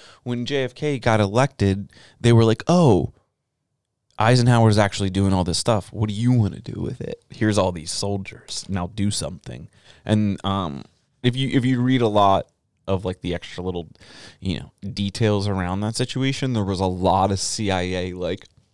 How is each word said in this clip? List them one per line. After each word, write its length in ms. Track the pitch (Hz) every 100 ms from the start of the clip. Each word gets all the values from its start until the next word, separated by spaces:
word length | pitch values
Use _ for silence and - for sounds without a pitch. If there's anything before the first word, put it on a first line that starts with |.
| - -
when 220 | 123 120 120
J 180 | 139
F 120 | 127 -
K 240 | 151 135
got 200 | 117 110
elected, 720 | 98 110 139 - 98 95 98 _ - -
they 120 | 117
were 120 | 117 113
like, 180 | 110 -
Oh, 460 | 180 151 90 73 - _ _ _ _ _ _ _ _ _ -
Eisenhower's 580 | 110 127 120 120 110 104
actually 320 | 101 - 98
doing 240 | 95 98
all 100 | 95
this 140 | 87 85
stuff. 340 | - 107 -
What 160 | - 107
do 80 | 104
you 160 | 123
wanna 280 | 123 101 -
do 200 | - -
with 220 | - 127
it? 220 | - - _
Here's 280 | - 107 104
all 140 | 92
these 200 | 87 78
soldiers. 720 | - 101 101 95 - - - -
Now 180 | 95 90
do 220 | - 101
something. 580 | - 73 90 - 64 80 _ _ - -
And, 380 | 107 104 98 98
um, 380 | 98 85 69 - _ _ _
if 120 | 127 123
you, 140 | 135
if 160 | 127 123
you 160 | 123
read 200 | 123 131
a 60 | 117
lot 400 | 104 101 95 - _ _ _ -
of, 180 | 95 95
like, 160 | 92
the 120 | 87
extra 300 | 87 - -
little, 240 | 90 87 85 - - - - -
you 200 | 95 76
know, 120 | - _
details 640 | 98 - 98 - 110 104 104
around 320 | 95 90 98
that 140 | 104 -
situation, 580 | 127 131 135 135 131
there 100 | 117 98
was 140 | 92
a 40 | 95
lot 460 | 90 92 95 98
of 80 | 95
C 320 | - - 101
I 100 | 92
A, 320 | 92 92 92
like, 320 | 90 87 98 - _ _